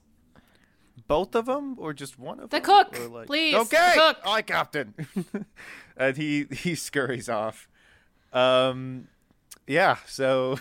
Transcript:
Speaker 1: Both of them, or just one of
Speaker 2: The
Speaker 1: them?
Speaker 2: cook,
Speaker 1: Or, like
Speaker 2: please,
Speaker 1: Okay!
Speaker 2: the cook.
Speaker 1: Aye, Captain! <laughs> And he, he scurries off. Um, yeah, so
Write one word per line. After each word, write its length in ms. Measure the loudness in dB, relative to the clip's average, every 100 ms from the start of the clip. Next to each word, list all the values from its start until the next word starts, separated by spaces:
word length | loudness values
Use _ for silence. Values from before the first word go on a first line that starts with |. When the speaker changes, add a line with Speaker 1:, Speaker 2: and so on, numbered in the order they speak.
| _ _ _ _ _ _ _ _ _ -16 -2
Speaker 1:
Both 280 | -2 0 -2
of 100 | -2
them, 300 | -4 -6 -10
or 140 | -10
just 260 | -10 -14 -14
one 200 | -16 -14
of 100 | -6
Speaker 2:
The 80 | -4
Speaker 1:
them? 40 | 6
Speaker 2:
cook, 340 | 6 6 0
Speaker 1:
Or, 80 | -10
like 200 | -12 -6
Speaker 2:
please, 280 | -2 2 2
Speaker 1:
Okay! 380 | 2 4 6 6
Speaker 2:
the 40 |
cook. 160 | 4 2 -2
Speaker 1:
Aye, 160 | -2
Captain! 500 | -2 -2 -2 -4 -6 -10 -10 -8
<laughs> 300 | -8 -10 -12 -18 -20 -20 -18 -2
And 220 | -2 0
he, 280 | -2 -2 -4
he 240 | -6 -4
scurries 560 | -4 -4 -2 -2 -4 -4
off. 380 | -4 -4 -8 -18 _ _ _ _ _ _
Um, 760 | 2 4 4 4 -2 -8 -12 -16 _ _ _ _ -18 -2
yeah, 300 | 2 2 2 -4
so 520 | -2 0 0 0 -4